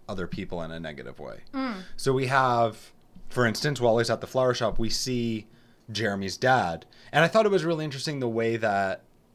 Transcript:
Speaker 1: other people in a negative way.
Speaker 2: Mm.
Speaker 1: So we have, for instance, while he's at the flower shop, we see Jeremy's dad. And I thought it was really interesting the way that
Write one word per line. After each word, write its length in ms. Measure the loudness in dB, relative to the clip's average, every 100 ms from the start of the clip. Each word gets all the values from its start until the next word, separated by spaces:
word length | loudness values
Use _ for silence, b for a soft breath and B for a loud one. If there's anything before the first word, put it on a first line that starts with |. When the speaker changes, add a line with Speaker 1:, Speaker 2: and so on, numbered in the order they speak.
| -10
Speaker 1:
other 180 | -8 -6
people 340 | -6 -6 -6
in 80 | -6
a 80 | -8
negative 380 | -10 -12 -14 -12
way. 200 | -14 -14 -10
Speaker 2:
Mm. 220 | -6 -6 -6 -10 -4
Speaker 1:
So 160 | 0
we 140 | 0 2
have, 680 | 2 4 4 2 0 -18 -20 -20 -14 -6
for 160 | 2 2
instance, 340 | 2 -2 2
while 180 | 4 4
he's 120 | 2
at 100 | -2
the 60 | -2
flower 280 | 2 2
shop, 240 | 2 0 2
we 120 | 2
see 560 | 0 -2 -2 -2 -4 -8 b b b -10
Jeremy's 460 | -2 -2 0 -4 0
dad. 480 | 4 4 2 -4 -10 B B
And 120 | 2
I 40 | 4
thought 180 | 4 4
it 60 |
was 120 | 2
really 200 | 2 -2
interesting 340 | -4 -6 -6 -4
the 80 | -2
way 280 | 0 0 0
that 460 | 0 2 0 -2 _ _ _